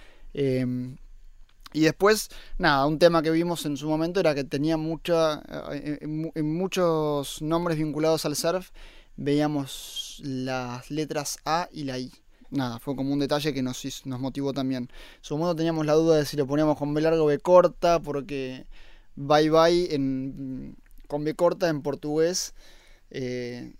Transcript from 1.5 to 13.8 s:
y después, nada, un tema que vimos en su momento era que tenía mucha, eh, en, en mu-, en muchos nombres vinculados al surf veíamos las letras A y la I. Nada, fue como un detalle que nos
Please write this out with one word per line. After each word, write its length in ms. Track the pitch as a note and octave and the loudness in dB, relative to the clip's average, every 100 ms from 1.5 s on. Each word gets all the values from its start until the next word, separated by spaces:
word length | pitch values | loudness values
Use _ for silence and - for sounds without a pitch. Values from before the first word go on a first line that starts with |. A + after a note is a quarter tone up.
| - - | -20 -8
y 100 | D3+ | 2
después, 460 | D#3 - G3+ G#3+ - - - - | 2 4 4 2 -2 -14 -10 0
nada, 280 | E3+ C3+ D3 | 2 4 2
un 120 | D3+ | 6
tema 240 | E3+ E3 | 6 6
que 80 | D#3 | 2
vimos 340 | D#3+ F3 E3 D3+ | 2 0 -2 -4
en 100 | C#3 | -4
su 120 | D#3 | -2
momento 300 | D#3 E3+ F#3+ | -2 0 2
era 160 | E3 | 2
que 80 | C#3+ | 0
tenía 340 | C3 C#3 D#3 D#3+ | -2 -2 0 -2
mucha, 680 | D#3+ D#3 - E3 D#3+ D3+ - D3+ - | -2 -6 0 2 2 -2 -8 -12 -10
eh, 280 | D3 D3+ D3 | -8 -8 -8
en, 100 | D3+ | -6
en 120 | D#3 | -6
mu-, 100 | D#3+ | -6
en 220 | D#3+ D3+ E3 | -4 -4 -2
muchos 840 | F#3 F#3+ E3+ D#3+ D3+ C#3+ C3+ - | -2 0 2 2 0 -2 -6 -8
nombres 380 | D#3 E3+ E3+ D#3 | -2 0 0 -2
vinculados 460 | D#3 D3 D#3 D#3+ | -2 0 2 2
al 100 | D#3 | 0
surf 360 | C#3+ E3 F#3 - - - - - | -2 -2 -2 -6 -16 -20 -20 -20
veíamos 1080 | - C#3 D3 D3+ D3 C3+ - - - - - | -6 0 2 2 -2 -6 -12 -12 -12 -12 -12
las 640 | C#3+ C3 C3 C3 B2 B2 - | -8 -6 -4 -6 -6 -10 -8
letras 480 | D3+ D3+ D#3 C#3 - | -6 -4 -4 -6 -6
A 240 | D3+ E3 F3 | -2 -2 -2
y 140 | - | -8
la 160 | C#3 B2+ | -6 -6
I. 100 | B2+ - _ - - | -8 -12 _ -20 -8
Nada, 300 | C#3 B2 A2+ | -4 -4 -4
fue 160 | C#3+ C3+ | -6 -4
como 160 | C3+ | -2
un 80 | C#3+ | -2
detalle 340 | C#3 D3 D3+ | 0 0 0
que 80 | C3+ | -2
nos 220 | B2+ B2 | -4 -6